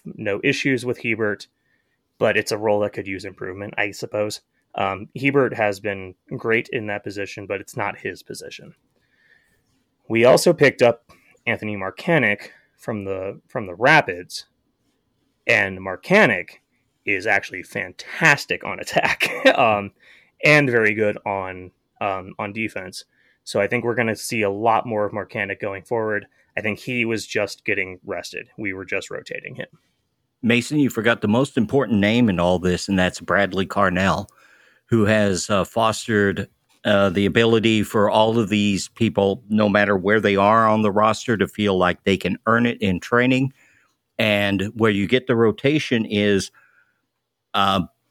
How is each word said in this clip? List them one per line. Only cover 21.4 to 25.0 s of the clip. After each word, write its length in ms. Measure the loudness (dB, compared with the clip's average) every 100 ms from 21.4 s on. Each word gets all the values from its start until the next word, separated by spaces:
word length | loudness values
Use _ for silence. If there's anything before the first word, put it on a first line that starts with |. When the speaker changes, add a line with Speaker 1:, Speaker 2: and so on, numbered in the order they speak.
| -6 -12 -16 _ _ _
Speaker 1:
um, 360 | -6 -4 -8 -10
on 160 | -8
defense. 520 | -6 -8 -8 -12 -16 -20 _ _ _
So 180 | -6 -2
I 60 | 0
think 180 | 0 0
we're 100 | 0
gonna 200 | 0 -2
see 260 | -6 -2
a 80 | -2
lot 360 | 0 2 2 0
more 200 | -4